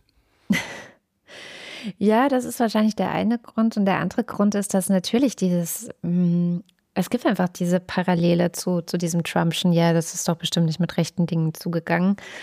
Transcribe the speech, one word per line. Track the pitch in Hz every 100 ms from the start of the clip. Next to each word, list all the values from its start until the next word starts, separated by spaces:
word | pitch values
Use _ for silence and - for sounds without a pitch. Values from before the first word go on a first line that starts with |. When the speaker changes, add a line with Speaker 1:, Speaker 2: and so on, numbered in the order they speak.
| _ _ _ _ -
Speaker 1:
<laughs> | 185 - - - _ _ _ _ - - - - - 220 -
Speaker 2:
Ja, | 202 220 277
das | 254 240
ist | -
wahrscheinlich | 233 214 220 208
der | 190
eine | - 196 233
Grund. | - - 226 214
Und | 196
der | 160
andere | 160 -
Grund | - - 208 202
ist, | 196
dass | - -
natürlich | 190 - 233 269 -
dieses, | 185 175 170 - 233 -
mm, | 170 175 175 175 175 175 - _ _ -
es | 180
gibt | 240 311
einfach | 196 180
diese | - 175 180
Parallele | 180 - 175 170 175 170 175
zu, | - - 175
zu | 165 180
diesem | 175 170
Trumpschen, | 165 175 170 156 180
ja, | 170 170
das | 165 160 -
ist | -
doch | 165
bestimmt | - 170 160
nicht | 156
mit | 170 -
rechten | 160 - 170
Dingen | 165 160
zugegangen. | - 180 165 165 170 185 196 - -